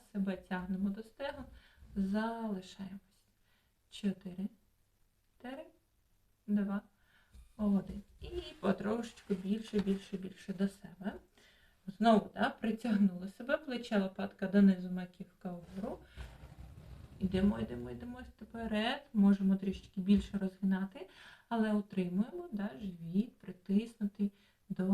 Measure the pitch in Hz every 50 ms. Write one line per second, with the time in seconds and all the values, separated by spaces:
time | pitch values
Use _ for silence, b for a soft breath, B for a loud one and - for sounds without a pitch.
0 | - _ - 208 190 196 185 185 - - 190 185 185 185 190 185 196 202 196 220
1 | 220 - - - 277 277 277 277 247 - b b b b b b b b - 202
2 | 196 190 196 214 220 226 226 233 226 220 202 185 185 - - - 196 185 190 196
3 | _ _ _ _ _ _ _ _ _ _ _ _ _ _ _ _ _ _ - -
4 | - 202 190 - - 190 180 - 190 208 - _ _ _ _ _ _ _ _ _
5 | _ _ _ _ _ _ _ _ - 247 262 285 320 320 _ _ _ _ _ _
6 | _ _ _ _ _ _ _ _ _ - 208 208 196 196 196 202 - _ _ b
7 | b b b b b b b b b - _ - 214 208 202 190 180 - 185 202
8 | 202 _ - - - - 359 349 349 311 311 - - 196 190 - - 202 214 240
9 | 233 - - - - - 202 185 185 190 208 220 220 - - 208 190 196 196 196
10 | - - - 185 185 185 - - - - 190 - 196 196 - - - 165 170 -
11 | 190 202 269 370 - _ _ b b b b b b b b b - - - -
12 | 214 233 226 208 - - - - 196 180 - - - 220 220 - - 247 214 196
13 | 202 190 180 175 185 202 - - 233 247 294 311 - 277 247 240 240 - 233 202
14 | 196 190 190 - 190 - - - - 185 180 202 202 196 190 180 180 180 180 180
15 | 180 180 - - 185 - _ _ - 185 180 175 170 - 185 190 196 254 349 -
16 | B B B B B B B B B - - - - - - - - - - -
17 | - - - - - 185 180 185 190 208 214 226 220 220 240 240 240 247 247 233
18 | 233 247 240 254 254 - - - 220 - - 226 226 226 220 208 220 240 269 294
19 | - - - 220 196 202 202 196 196 190 190 190 190 196 185 - - - - -
20 | 180 190 202 196 - - - 196 190 185 - - - 190 190 185 190 190 - 277
21 | 381 - B B B B B B B B 233 226 220 220 214 208 202 - - 190
22 | 180 175 180 190 220 262 359 359 349 349 262 202 196 214 240 254 220 190 175 170
23 | 165 165 170 196 220 - - _ - 190 185 - _ - 196 208 226 233 - -
24 | 214 202 - - 208 202 b b b b b b b - 190 - 185 185